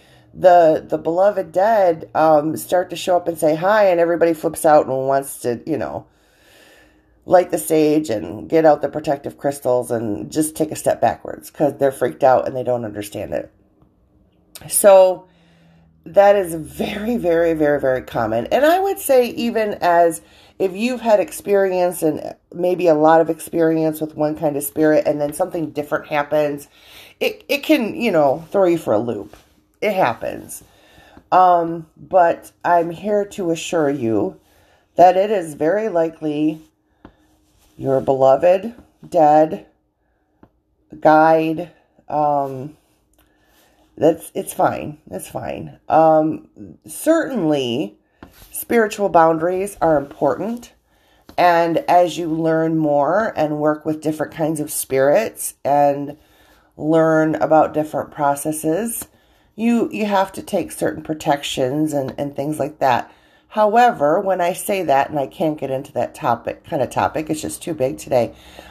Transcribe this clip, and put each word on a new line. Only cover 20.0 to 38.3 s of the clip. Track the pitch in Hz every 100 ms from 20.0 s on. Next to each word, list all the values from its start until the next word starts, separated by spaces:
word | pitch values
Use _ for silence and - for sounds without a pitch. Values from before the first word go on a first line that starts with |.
| 170 165 - _ _ -
if | 190
you've | 185 233 254
had | 233 208
experience | 180 - - 202 196 180 180 180
and | 160 147 - - _
maybe | - 180 180 175
a |
lot | 151 156 160
of | 160
experience | 160 - 165 160 160 160 156
with | 156 139
one | 151 151
kind | 156 143
of |
spirit | 147 - 156 151 147
and | 147
then | 147
something | 147 180 175 151
different | - 147 156 -
happens, | 151 147 156 147 143 - _ - - - -
it, | 240 - -
it | 277
can, | 277 302 220
you | - 233
know, | 170 143 131 165
throw | 202
you | 185 170
for | 143
a | 107
loop. | 120 104 - - _ _ _ _
It | 202
happens. | 190 143 113 60 55 - - - _ _ _ _ - -
Um, | 175 185 175 165 170 160 _
but | 139 185 170 - - _
I'm | - 175 170
here | 165 196 208
to | 202 - 175
assure | 165 - 165 147
you | 143 113 107 - - _ _ _ _ _
that | - 175 180
it | 208
is | 214 165
very | 143 151 202 220
likely | 170 165 160 156 147 151 165 - _ _ _ - _ _ _ _ _ _ -
your | 131 135
beloved, | 120 135 131